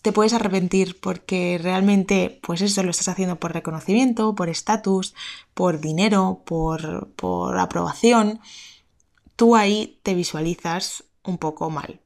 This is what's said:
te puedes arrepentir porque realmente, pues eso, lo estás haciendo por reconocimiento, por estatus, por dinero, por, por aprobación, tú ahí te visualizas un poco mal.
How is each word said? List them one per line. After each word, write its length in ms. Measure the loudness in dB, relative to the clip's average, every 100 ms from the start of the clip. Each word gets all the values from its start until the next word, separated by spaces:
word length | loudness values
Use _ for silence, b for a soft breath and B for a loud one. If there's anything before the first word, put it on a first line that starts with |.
te 100 | 2
puedes 220 | 4 2
arrepentir 640 | 2 0 0 2 2 0 -4
porque 580 | -8 -8 -4 -2 -2 -2
realmente, 800 | -2 2 4 4 4 2 0 -6
pues 180 | -8 -2
eso, 220 | 0 0
lo 80 | -2
estás 160 | -2 -4
haciendo 320 | -2 -4 -4
por 140 | -6
reconocimiento, 800 | -6 -6 -8 0 2 4 2 0 0
por 140 | -4
estatus, 680 | -4 -2 0 2 0 -2 B B B B
por 260 | -2 0 0
dinero, 640 | -2 0 4 4 2 -2 -6
por, 680 | -2 -2 -2 -6 -8 -10 -8
por 420 | -4 -2 -2 0
aprobación, 840 | -2 -2 -4 2 4 4 2 -4 B B B B B _ _ _ _ 2
tú 180 | 6 6
ahí 460 | 4 0 -2 _
te 100 | -2
visualizas 920 | -2 -2 -4 -4 -4 -4 -4 -6 -12 _ _ -8
un 120 | -4
poco 320 | -4 -4 -6
mal. 320 | -6 -10 -18